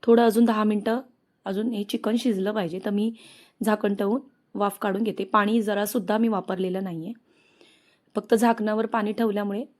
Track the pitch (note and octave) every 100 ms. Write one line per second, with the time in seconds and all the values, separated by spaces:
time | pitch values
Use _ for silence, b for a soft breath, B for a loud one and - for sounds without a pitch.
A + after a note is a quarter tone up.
0 | - A#3 A#3 G#3+ A#3 G#3+ G#3+ G#3 G#3 A#3
1 | - _ _ _ G3 G3 A3+ G#3+ G3+ A#3
2 | G#3+ A#3 B3 G3 F#3+ G#3+ F3 F3+ G#3 G3+
3 | A3 A3+ B B B B G#3+ G#3+ G#3 G3+
4 | G3+ A#3+ - _ _ G3+ G3+ - G#3 G3
5 | A3 F#3+ G3 G#3+ G#3 A#3 G#3 G#3 G#3 B3
6 | F3+ G#3+ A3+ G3+ - F#3 F#3 F#3 F#3+ E3
7 | E3 A#3 _ b b b b b b b
8 | b - - A3+ A#3 A3+ G#3+ G#3+ A3 A3+
9 | G#3 G#3+ A3+ G3+ G3+ G3+ C#4 _